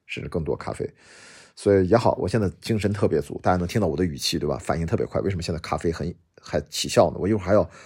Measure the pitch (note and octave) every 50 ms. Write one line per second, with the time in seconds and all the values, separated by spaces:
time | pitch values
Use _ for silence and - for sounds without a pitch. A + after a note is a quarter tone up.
0 | _ - - - - - - - D#2+ D2 B1+ - - - A1 - - - - _
1 | - - - - - - - - - - _ - - G#2 G2+ G2 F#2+ F2 F#2+ A#2
2 | A2 F#2+ - - - F#2 - A#2 G#2 F#2 - - - - A#2 A2 F#2 G2+ G#2 G2+
3 | A2 - - D2+ - - - - - - F#2 F#2 F2+ E2 - A2+ G2+ E2 D2 D#2
4 | F#2 F2 D2 B1+ - - - D#2+ - D2+ C#2 B1 - - - D#2 E2+ E2 - -
5 | A#1 - - - - F2+ G2+ F2+ D#2+ - F2 - - - - - - F2 E2 -
6 | - E2+ F2 - _ _ _ - - - - F2 D#2 - - - - - - -
7 | F#2 E2 - - E2 F#2+ A2 G#2 F#2 F2+ G2+ G#2 F2+ - - - -